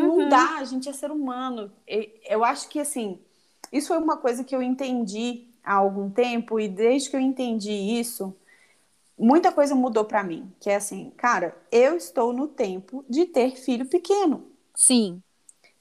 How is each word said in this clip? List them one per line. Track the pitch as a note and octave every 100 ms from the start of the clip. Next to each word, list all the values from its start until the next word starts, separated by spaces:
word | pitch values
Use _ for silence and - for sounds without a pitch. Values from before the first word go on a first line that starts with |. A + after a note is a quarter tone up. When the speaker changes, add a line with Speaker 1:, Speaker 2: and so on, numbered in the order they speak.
Speaker 1:
não | D#4 E4+
Speaker 2:
Uhum. | D4
Speaker 1:
dá, | C4 B3+ D#4
a |
gente | C4 C4 C#4
é |
ser | C#4 D4
humano. | D4+ C4+ B3 C4 A#3+ G3+ - -
E, | G#3 G#3+ - -
eu | G#3+
acho | A#3 C#4 -
que, | D4+
assim, | D4 B3+ G#3+ F#3 _ _ _ _ -
isso | B3+ -
foi | E4
uma | D#4+ D4+
coisa | C4 A#3+
que | B3+ C4
eu |
entendi | B3 B3+ C4+ B3+ A3 G#3 A#3+ A#3+ - _
há | - G3
algum | G3 G3 G3
tempo, | G3 A#3+ A#3 A#3 A3+
e | G#3+
desde | F#3 A3+ C4+ C4+
que | C4+
eu |
entendi | C4 C4 B3 A3 G3+
isso, | G#3 G3 A#3 A#3 - F#3+ F#3+ _ _ _ _ _ _ _ -
muita | A3+ D4+ F4+
coisa | E4 C#4+
mudou | C4+ B3+ A3 G#3+
pra | G#3+
mim, | F#3+ D#3+ F#3+ -
que | G#3
é | G3+
assim, | G3+ F#3+ - -
cara, | B3 G#3+ E3+ - _
eu | A#3 C4 E4+
estou | - - A#3
no | B3 D4
tempo | - G#3 F#3 F#3+ C4 C#4
de | B3 F4
ter | C4+ B3 B3+
filho | - A#3+ C4
pequeno. | F4+ - G4+ F#4 A3+ - _ _ -
Speaker 2:
Sim. | - B3+ G#3 F3 - _ _ _ _ _